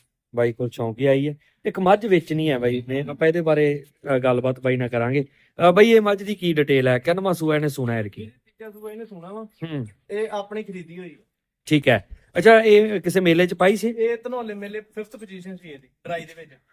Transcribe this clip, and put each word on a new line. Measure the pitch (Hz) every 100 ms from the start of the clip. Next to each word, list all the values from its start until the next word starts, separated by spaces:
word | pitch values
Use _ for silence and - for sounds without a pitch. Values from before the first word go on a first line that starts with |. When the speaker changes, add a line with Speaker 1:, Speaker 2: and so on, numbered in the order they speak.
| _ _ _
Speaker 1:
ਬਾਈ | 120 120
ਕੋਲ | 113 123
ਚੌਂਕੀ | - 117 110 139
ਆਈ | 139 143
ਹੈ। | 147 _ _ -
ਇੱਕ | -
ਮੱਝ | 185 208 214
ਵੇਚਣੀ | 180 160 156 156
ਹੈ | 127
ਬਾਈ | 123 123 120
ਨੇ, | 135 143
ਆਪਾਂ | 143 160
ਇਹਦੇ | 170
ਬਾਰੇ, | 160 151 147 143 - _ 147
ਅ, | 131
ਗੱਲਬਾਤ | 127 123 127 127
ਬਾਈ | 131 127
ਨਾਲ | 123
ਕਰਾਂਗੇ। | 120 117 139 139 _ _ - 170
ਅ, |
ਬਾਈ | 180 226
ਇਹ | 226
ਮੱਝ | 208 202
ਦੀ | 202
ਕੀ | 202 175
ਡਿਟੇਲ | 151 143 139 127
ਹੈ? | 123
ਕਿੰਨਵਾਂ | 165 180 190
ਸੂਆ | 170 156 151
ਇਹਨੇ | 151
ਸੂਣਾ | 139 120
ਐਤਕੀ? | 117 104 -
Speaker 2:
ਇਹ | 107
ਤੀਜਾ | - _ - 220
ਸੂਆ | 208 214
ਇਹਨੇ | 214
ਸੂਣਾ | 226 185 175
ਵਾ। | 208
Speaker 1:
ਹੂੰ। | 220 - 165 151 107 - -
Speaker 2:
ਇਹ | 202 214
ਆਪਣੀ | 208 196 208
ਖਰੀਦੀ | 214 185 165 175
ਹੋਈ। | 175 147 _ _ _ _ -
Speaker 1:
ਠੀਕ | 151 135
ਹੈ। | 110 - - _ -
ਅੱਛਾ, | 190 226
ਇਹ | 220 208 214 202
ਕਿਸੇ | 175 185
ਮੇਲੇ | 180 165 180
'ਚ |
ਪਾਈ | 175 185 214
ਸੀ? | 220
Speaker 2:
ਇਹ | 233 226 233
ਧਨੌਲੇ | 240 247 220
ਮੇਲੇ | 202 202 214
ਫਿਫਥ | 208 214 208 226
ਪੋਜੀਸ਼ਨ | 208 190 180 185
ਸੀ | 170
ਇਹਦੀ, | 135 131
ਡਰਾਈ | _ 165 170
ਦੇ | 160 -
ਵਿੱਚ। | 151 _ _